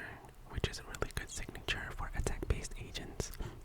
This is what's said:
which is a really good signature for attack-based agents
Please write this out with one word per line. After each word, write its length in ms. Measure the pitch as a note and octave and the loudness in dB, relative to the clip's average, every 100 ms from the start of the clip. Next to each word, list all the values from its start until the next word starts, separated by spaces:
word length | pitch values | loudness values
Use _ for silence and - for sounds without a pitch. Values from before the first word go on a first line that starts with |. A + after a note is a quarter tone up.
| - - - - - | -2 -8 -10 -12 -6
which 180 | - - | 0 2
is 100 | - | 0
a 40 | |
really 280 | - - - - | -4 0 0 0
good 140 | - | -2
signature 600 | - - - - - - - | -2 -2 -2 0 2 0 -2
for 140 | - - | 0 4
attack-based 560 | - - - - - - | 4 4 4 4 2 -4
agents 500 | - - - - - - - - | -4 -4 -2 -2 -2 0 -2 0